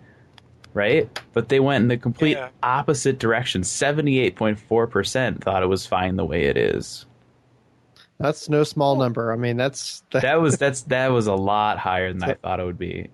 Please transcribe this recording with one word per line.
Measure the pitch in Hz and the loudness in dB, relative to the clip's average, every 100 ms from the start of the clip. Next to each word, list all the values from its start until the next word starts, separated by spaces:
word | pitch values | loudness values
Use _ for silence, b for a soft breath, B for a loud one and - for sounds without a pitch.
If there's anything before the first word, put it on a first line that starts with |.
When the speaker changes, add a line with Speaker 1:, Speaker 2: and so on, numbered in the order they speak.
| B B B B _ _ - | B B B B _ _ -8
Speaker 1:
right? | 104 104 151 - - - | 0 2 2 0 -6 -6
But | 117 113 | -4 2
they | 135 | 2
went | 135 135 | 4 4
in | 120 | 2
the | 123 | 2
complete | 123 117 151 143 | -2 0 0 0
Speaker 2:
Yeah. | 127 - | -4 -4
Speaker 1:
opposite | 123 131 147 139 139 131 | 0 0 0 0 0 0
direction. | 113 113 123 98 | 0 0 0 -4
Seventy-eight | 90 - 139 147 147 131 107 - | -4 -2 0 0 2 2 2 0
point | 110 107 | -2 -2
four | - 113 117 | 0 0 2
percent | 101 98 131 123 - | 0 0 0 -2 -2
thought | - 95 | -2 0
it | 92 | 0
was | 95 - | 0 0
fine | 92 92 95 | -2 0 -2
the | |
way | 85 82 | -2 0
it | 69 60 | 2 2
is. | 53 50 - - - _ _ _ _ _ _ _ _ _ b - | 0 0 -6 -14 -20 _ _ _ _ _ _ _ _ _ b -4
Speaker 3:
That's | 139 156 - | -4 -4 0
no | 151 | 0
small | 151 - 139 135 | 0 0 2 2
number. | 123 117 117 | 0 -2 -4
I | 113 | -2
mean, | 120 120 | -2 0
that's, | 135 - - - - | -2 -4 -12 -14 -4
<laughs> | |
Speaker 1:
That | 131 123 160 | -2 2 2
was, | 160 123 | 2 2
that's, | 139 131 | 0 -2
that | - 127 131 | -2 0 2
was | 123 107 | 2 2
a | |
lot | 95 98 104 107 92 | 0 2 2 2 0
higher | 98 92 92 | -2 -2 -2
than | 92 | -4
I | 90 | -4
Speaker 3:
It's | - | -4
a, | |
Speaker 1:
thought | 87 90 | -4 -4
it | |
would | 90 85 | -6 -6
be, | 85 87 87 | -8 -8 -10